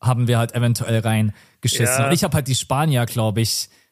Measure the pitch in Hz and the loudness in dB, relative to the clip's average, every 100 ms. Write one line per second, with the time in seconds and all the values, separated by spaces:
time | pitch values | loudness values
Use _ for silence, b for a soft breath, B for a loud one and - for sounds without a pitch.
0 | 123 123 120 117 117 120 120 117 120 113 | -2 0 2 2 0 0 0 0 0 0
1 | 110 110 107 - - _ 120 - 120 131 | 0 0 0 -4 -16 _ -4 0 0 2
2 | 139 170 180 156 135 127 - 135 160 127 | 2 0 0 -2 -2 -4 -2 0 2 0
3 | 117 120 110 107 110 - - b b | 0 0 0 0 -2 -4 -8 b b